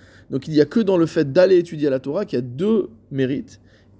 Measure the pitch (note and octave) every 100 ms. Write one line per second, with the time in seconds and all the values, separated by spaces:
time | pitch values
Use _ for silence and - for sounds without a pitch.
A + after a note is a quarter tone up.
0 | - - _ C3+ D3 D3+ D3 - G3+ F#3
1 | E3 - D3 C3+ F3+ F#3 F3 D#3+ D3 C3
2 | C3 D#3 G#3 C3+ B2+ B2 G3 A3 - -
3 | _ C#3 C3 C#3+ - - _ _ _ _